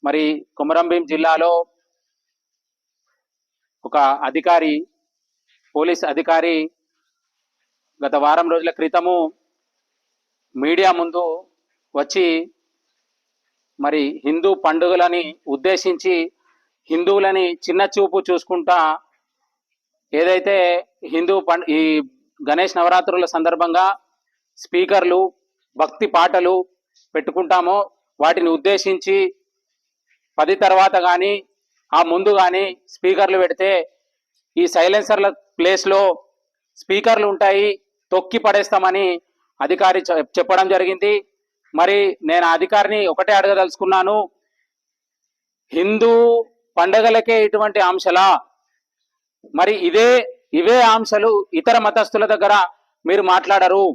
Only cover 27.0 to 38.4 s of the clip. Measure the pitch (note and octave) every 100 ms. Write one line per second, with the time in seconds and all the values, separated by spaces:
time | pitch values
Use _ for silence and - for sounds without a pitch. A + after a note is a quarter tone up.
27 | _ D#3+ D3 D#3+ F3 F#3 F3 G3 G3 _
28 | _ _ D3+ E3+ E3+ E3 C#3+ G3 G3 F#3+
29 | F#3+ G3 F#3+ - _ _ _ _ _ _
30 | _ _ _ - D#3 F#3+ G3 F#3+ F#3+ F#3+
31 | F3 F3 F#3+ G3+ F#3+ _ _ _ _ D#3+
32 | E3+ E3+ G3 G3+ F#3 F#3 G3 F#3 _ -
33 | F#3 F#3 G3 F#3+ F3+ E3+ F#3+ F#3+ E3 _
34 | _ _ _ _ _ - E3+ F3 E3+ G3+
35 | G3 G#3+ G3 - _ - F3 F#3+ G3 G3
36 | G3 E3+ _ _ _ _ _ _ - F#3+
37 | G#3 A3+ G#3 G3 G3+ G3 G#3 G3 _ _
38 | _ F#3 F#3 A#3